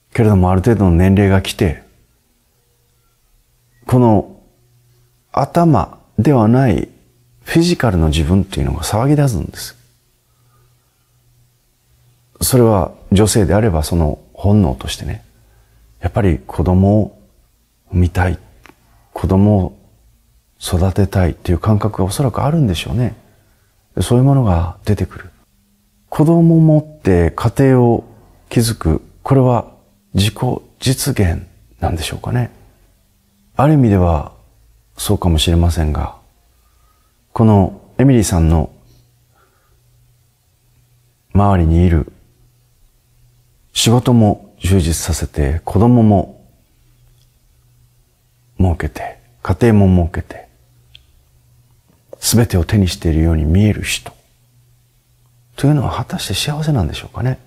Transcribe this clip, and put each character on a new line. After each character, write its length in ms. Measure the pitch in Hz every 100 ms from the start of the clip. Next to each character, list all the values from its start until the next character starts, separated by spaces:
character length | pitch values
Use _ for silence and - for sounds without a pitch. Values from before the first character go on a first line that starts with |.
| _
け 100 | -
れ 60 | 110
ど 80 | 98
も、 140 | 90
あ 40 |
る 60 | 92
程 160 | 120 107
度 80 |
の 80 | 98
年 220 | 85 92
齢 140 | 98 101
が 140 | 95
来 120 | -
て、 280 | - 95 71 _ _ _ _ _ _ _ _ _ _ _ _ _ _ _ _ _ _ _ _ -
こ 120 | 127
の 420 | 120 104 - - _ _ _ _ _ _ _ _ _
頭 680 | - 139 170 170 120 - - _ -
で 140 | 131
は 140 | 131 107
な 240 | 123 135
い 180 | 73 - - _ _ _ _
フ 160 | - 165
ィ 20 |
ジ 140 | 175 170
カ 140 | 117
ル 80 | 90
の 100 | 80
自 140 | 73
分 200 | 76 98
っ 20 |
て 160 | - -
い 20 |
う 40 | 65
の 80 |
が 80 | 71
騒 260 | 78 104 135
ぎ 80 | 147
出 100 | 139
す 100 | 95
ん 80 | -
で 100 | -
す。 200 | - - _ _ _ _ _ _ _ _ _ _ _ _ _ _ _ _ _ _ _ _ _ _ _ _ _ _
そ 160 | - 123
れ 60 |
は 300 | 113 101 76 - -
女 160 | 95 107
性 200 | 120 87
で 80 |
あ 60 | 98
れ 100 | 113
ば 120 | 80
そ 140 | 78 85
の 220 | 76 57 _
本 300 | - 101 104
能 120 | 82
と 140 | 65 -
し 80 | -
て 100 | 71
ね、 180 | 107 - _ _ _ _ _ _ _
や 80 | 87
っ 40 |
ぱ 100 | -
り 160 | 101 71
子 260 | - -
供 360 | 82 92 98 107
を 180 | 101 - _ _ _ _ _ _ _
産 100 | 90
み 80 | 87
た 180 | 92 90
い、 100 | 82 - _ - _ _ _ _
子 140 | - 101
供 320 | 95 104 104
を 200 | 87 - _ _ _ _ _ _ _ _
育 320 | - 85 95
て 140 | 90 95
た 200 | 98 87
い 40 |
っ 40 |
て 180 | - -
い 20 |
う 40 | 87
感 200 | - 104
覚 200 | 104 -
が 60 |
お 60 | 95
そ 120 | 101
ら 80 | 135
く 120 | -
あ 80 | 123
る 80 | 165
ん 80 | 123
で 80 |
し 120 | 82 -
ょ 60 |
う 20 |
ね。 200 | 95 123 - _ _ _ _ _ _ _ -
そ 140 | 95 120
う 20 |
い 20 |
う 40 |
も 100 | 135
の 100 | 139
が 320 | 113 85 85 -
出 120 | - 104
て 100 | 92
く 120 | -
る。 120 | - _ _ _ _ _ _ _ _
子 140 | -
供 320 | 151 170 170 165
を 40 |
持 200 | 160 151
っ 20 |
て 480 | 151 - - 87 85
家 220 | - 117 -
庭 220 | 135 127
を 240 | 120 117 - - _ _ _
築 240 | 127 113
く、 280 | 110 80 73 - _
こ 120 | -
れ 60 | 135
は 320 | 127 117 - - _ _ _
自 160 | 95 104
己 60 | - 127 - - _
実 380 | 127 131 143 120
現 280 | 92 82 - _ _ _
な 80 | -
ん 80 | 82
で 60 |
し 100 | -
ょ 40 | -
う 40 |
か 120 | -
ね。 180 | 120 117 - _ _ _ _ _ _ _ _ _ -
あ 100 | 143
る 80 |
意 20 | 151
味 120 | 120
で 80 | 98
は 360 | 87 78 - - _ _ _ _ _ -
そ 180 | -
う 40 | 101
か 100 | 90
も 100 | 80
し 100 | 90
れ 80 | 85
ま 140 | 85
せ 140 | 82
ん 80 | 78
が、 240 | 73 73 - _ _ _ _ _ _ _ _ _ _ _
こ 120 | -
の 360 | 110 104 90 - - -
エ 60 |
ミ 100 | 135
リ 60 | 123
ー 20 |
さ 160 | 98 87
ん 80 | 80
の 220 | 82 - - _ _ _ _ _ _ _ _ _ _ _ _ _ _ _ _ _ _ _ _ _ _ _ _ _
周 300 | 98 101 95
り 40 | 80
に 200 | 82 90
い 40 |
る 220 | 82 - - _ _ _ _ _ _ _ _ _ _ _ _ _ _ _
仕 160 | - 113
事 240 | 120 127
も 400 | 120 104 - - _
充 200 | 87 98
実 140 | 80
さ 180 | 80 -
せ 140 | 80 76
て、 340 | - 69 82 -
子 120 | -
供 240 | 120 123
も 460 | 110 98 - - _ _ _ _ _ _ _ _ _ _ _ _ _ _ _ _ _ _ _ _ _ -
設 200 | 92 82
け 100 | 76
て、 300 | - - - _ _
家 160 | - 95
庭 140 | 117 107 95
も 180 | 90 82
設 160 | 90 -
け 80 |
て、 140 | - - _ _ _ _ _ _ _ _ _ _ _ _ _ _ _ _ -
全 280 | - 110 117
て 100 | 95
を 80 |
手 140 | 82 107
に 100 | 90
し 80 | -
て 140 | 87
い 20 |
る 80 | 78
よ 120 | 82
う 40 | 80
に 80 |
見 200 | 76 87
え 80 | 107
る 100 | 85
人 300 | - - - - _ _ _ _ _ _ _ _ _ _ _ _ _ -
と 100 | 139
い 40 |
う 20 |
の 100 | 151
は 60 | 101
果 140 | -
た 140 | - 180
し 100 | -
て 60 |
幸 280 | 98 - 147
せ 80 | 156
な 100 | 139
ん 60 | 78
で 60 |
し 100 | -
ょ 60 | -
う 20 |
か 80 | -
ね。 160 | 123 127